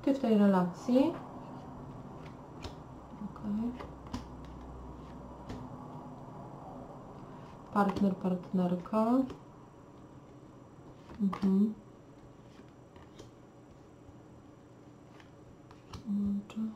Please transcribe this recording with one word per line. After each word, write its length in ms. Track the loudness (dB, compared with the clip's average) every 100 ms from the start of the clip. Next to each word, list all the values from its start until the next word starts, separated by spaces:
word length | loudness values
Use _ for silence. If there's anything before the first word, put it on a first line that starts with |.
Ty 120 | 4
w 60 | 4
tej 180 | 6 8
relacji. 600 | 10 8 4 0 4 6 6 2 -8 -12 -12 -12 -12 -12 -12 -12 -12 -12 -12 -14 -14 -12 -10 -12 -14 -14 -14 -10 -10
Okej. 460 | -6 -2 0 0 -4 -10 -10 -8 -8 -8 -12 -12 -12 -12 -12 -12 -12 -12 -14 -14 -14 -10 -10 -8 -10 -12 -12 -12 -12 -12 -12 -12 -12 -12 -12 -12 -14 -14 -14 -14 -14 -14 -16 -2
Partner, 420 | 4 4 6 2 4
partnerka. 920 | 0 0 0 2 2 2 0 2 6 4 4 -4 -14 -18 -20 -20 -20 -20 -18 -18 -18 -20 -20 -20 -20 -18 -18 -18 -16 0
Mhm. 520 | 0 4 6 6 6 2 -14 -20 -20 -20 -20 -20 -20 -18 -20 -20 -20 -20 -20 -18 -18 -18 -20 -20 -20 -20 -20 -20 -20 -20 -20 -20 -20 -20 -20 -20 -20 -20 -20 -20 -20 -20 -20 -20 -20 -20 -14 -12 -2
Dobrze. 540 | 0 2 0 -4 -4 -4